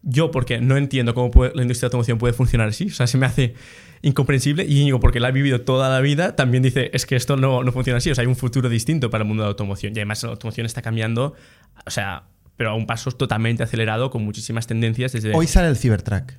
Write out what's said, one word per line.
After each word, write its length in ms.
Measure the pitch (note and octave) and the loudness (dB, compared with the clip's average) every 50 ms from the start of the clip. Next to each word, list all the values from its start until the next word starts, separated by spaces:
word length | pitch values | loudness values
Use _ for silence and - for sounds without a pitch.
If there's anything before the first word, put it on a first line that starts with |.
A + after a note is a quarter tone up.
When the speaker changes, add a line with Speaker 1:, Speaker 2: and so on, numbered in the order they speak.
| - | -4
Speaker 1:
Yo, 240 | - B2 C#3 E3 D#3 | -2 0 0 0 0
porque 300 | D#3+ C3 B2 - B2+ A#2 | 0 -2 -2 -2 -2 0
no 160 | A#2+ B2+ C3 | 2 2 2
entiendo 380 | C#3 C#3+ C3+ C3+ C3 B2 A#2 A2+ | 2 0 0 0 0 0 0 0
cómo 160 | B2 B2 A#2+ | 0 0 6
puede, 240 | A2 B2 B2+ B2+ - | 6 6 6 6 0
la 80 | - B2 | -2 -2
industria 240 | B2 B2 A#2+ - | -2 -2 -2 -2
de 60 | B2 - | -2 -2
automoción 260 | B2 A#2 A2 A#2+ A2+ | -2 0 0 0 0
puede 160 | A#2 B2 A#2 | 2 0 2
funcionar 340 | - B2+ A#2 - A#2 A2+ G#2+ | 2 2 2 4 2 2 0
así, 200 | G#2+ - F3 G#3 | 0 -2 -4 -6
o 20 | |
sea, 160 | - - B2+ | -2 -2 -2
se 100 | A2+ - | 0 2
me 80 | C3 C3 | 2 0
hace 300 | B2 A2+ - C3+ A#2 A#2 - - - - - - - - - - | 2 2 0 0 0 -2 -8 -20 -20 -20 -20 -20 -20 -20 -4 -2
incomprensible. 640 | D3+ C3 - C#3 - C#3+ C3 B2 C#3+ D3 D3+ F#3+ | 0 2 2 2 2 2 2 2 0 0 0 0
Y 140 | - D3 C#3 C#3+ | 2 2 4 4
Íñigo, 180 | C#3+ C3+ B2 | 4 2 4
porque 180 | A#2 B2+ A#2 A#2+ | 4 4 4 4
la 100 | A#2 B2+ | 0 0
ha 20 | |
vivido 320 | C3 C3+ C#3 C#3+ C3 A#2+ A#2+ | 0 2 2 2 0 0 0
toda 260 | B2+ C3 C3 C3+ C3 | 0 0 2 2 2
la 120 | C3 C3 C3 | 2 2 2
vida, 340 | C#3+ D3 C#3+ - - - | 2 2 0 0 -2 0
también 260 | - C#3 B2 A#2+ B2+ B2+ | 0 2 2 4 4 2
dice, 280 | C3 B2+ C3+ B2 - - | 2 2 0 -2 -2 -2
"Es 140 | C3 - | -4 -2
que 100 | - C3+ | 0 -2
esto 220 | B2 - - C#3+ C3+ | -2 0 0 0 2
no, 260 | C3 C3+ C3 B2 B2+ | 2 2 2 2 0
no 80 | B2+ A#2+ | 0 -2
funciona 240 | B2 B2+ B2+ B2 | 0 0 0 0
así". 140 | A#2+ - E3 | 0 0 0
O 40 | C#3+ | 0
sea, 60 | A#2+ | 0
hay 80 | A#2 B2 | 2 0
un 80 | B2+ | 0
futuro 320 | - - B2+ A2+ C3+ B2 B2+ | 0 -2 -2 -2 0 0 0
distinto 400 | A#2 A#2 A#2 - D#3+ D#3+ C3 A2+ | 0 0 0 0 -2 0 0 -2
para 140 | G#2+ A2 G#2+ | -2 -2 -2
el 60 | G#2 | -2
mundo 160 | G#2+ A2 G#2+ | -2 -2 -2
de 20 | |
la 60 | G#2 G2+ | -2 -4
automoción. 420 | - G#2+ G2 G2 G2 - G2+ G#2+ | -4 -6 -6 -6 -6 -8 -8 -6
Y 60 | A2 | -6
además 220 | G#2 G#2 G#2+ G#2 - | -6 -6 -6 -6 -8
la 60 | A#2 | -10
automoción 380 | A#2 G#2+ - A2+ A2 - A2+ | -10 -10 -10 -10 -8 -6 -6
está 160 | A2+ - - - | -6 -6 -8 -6
cambiando, 500 | A2+ A2 A2+ A2 A2+ A#2 A2+ B2+ C#3+ C#3+ - - - - _ _ _ _ - - | -4 -4 -2 -2 -2 0 0 -2 -2 -4 -10 -20 -20 -20 _ _ _ _ -20 -14
o 40 | - | -8
sea, 340 | - - G#2 G2 F#2 D2 - - _ _ _ - _ _ | -6 -6 -6 -6 -8 -10 -14 -20 _ _ _ -20 _ _
pero 120 | A#2+ A2 | -4 -2
a 40 | G#2+ | -2
un 120 | A2+ A2+ | -2 -2
paso 260 | G#2+ A#2 A2+ - C3+ B2 | -2 -4 -4 -4 -6 -4
totalmente 500 | - - G2+ G#2+ G#2+ A2+ A2+ A#2 A2 A#2+ | -4 -2 -2 0 0 0 0 0 0 -2
acelerado, 480 | A2+ - A2+ A2+ A2 G#2+ A2 B2 C3+ | -4 -2 -2 -2 0 0 -2 -2 -2
con 120 | - B2+ G#2+ | -2 -4 -4
muchísimas 440 | G#2 G#2 - G#2+ - A2+ A2+ A#2 | -4 -6 -8 -8 -6 -6 -6 -4
tendencias 460 | - A2+ A2 A#2 A2+ A2+ A2+ B2 B2+ - | -4 -2 0 0 0 0 0 -2 -2 -2
desde 200 | A#2 G#2+ A2 G#2+ | -2 -2 0 2
Speaker 2:
Hoy 140 | - E3 | 2 2
sale 220 | E3 - F#3+ F3 E3 | 4 4 4 4 4
el 80 | C#3+ | 2
Cybertruck. 580 | - - B2+ G#3+ G3+ - - G#2 F#2+ - - - | 2 2 2 2 2 0 -2 -4 -4 -4 -6 -14